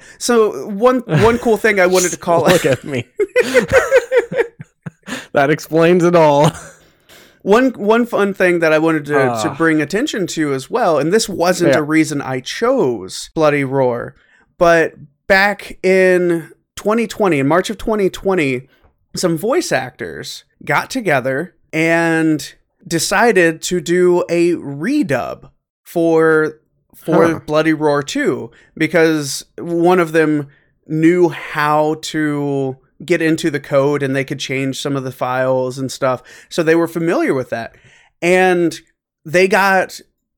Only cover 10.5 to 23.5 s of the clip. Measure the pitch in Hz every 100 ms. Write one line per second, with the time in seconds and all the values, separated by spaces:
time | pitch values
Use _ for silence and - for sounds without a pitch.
10.5 | 135 - 214 202 151 151 220 220 160 175
11.5 | 180 160 131 151 156 147 143 - 131 -
12.5 | - 233 269 143 113 92 - - 160 151
13.5 | 147 135 135 127 120 139 - _ _ _
14.5 | - 170 165 156 - - _ - 196 202
15.5 | 196 - - 185 190 185 180 175 170 147
16.5 | - _ - 202 226 220 - 202 147 139
17.5 | 170 185 202 - 214 185 - 196 185 139
18.5 | 127 - _ _ _ _ - 180 160 208
19.5 | 339 - 135 127 - 92 73 131 - _
20.5 | _ - 147 - 262 196 135 127 135 180
21.5 | _ _ 160 165 165 165 160 160 151 -
22.5 | - _ _ 160 165 - 196 233 185 165